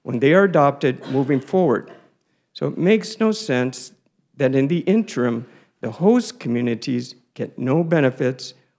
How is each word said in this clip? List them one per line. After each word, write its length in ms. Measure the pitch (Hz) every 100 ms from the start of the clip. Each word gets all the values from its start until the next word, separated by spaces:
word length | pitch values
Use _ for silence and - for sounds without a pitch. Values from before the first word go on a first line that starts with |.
when 160 | - 120
they 140 | 139
are 100 | 180
adopted 640 | 196 165 143 139 143 131 -
moving 320 | 131 131 135
forward. 500 | - 185 165 110 - - _ _ _ _ _
So 160 | - 147
it 100 | -
makes 400 | 175 220 - -
no 140 | 220
sense 640 | 214 - 127 127 - - - _ _ _ -
that 180 | 135
in 140 | 135 139
the 120 | 170
interim, 680 | - 220 214 131 120 117 120 - _ _
the 120 | 117
host 500 | 113 190 247 233 -
communities 760 | 117 120 123 113 - 123 123 - _
get 240 | - 117 -
no 240 | 127 156
benefits 720 | 165 165 131 123 131 131 - - _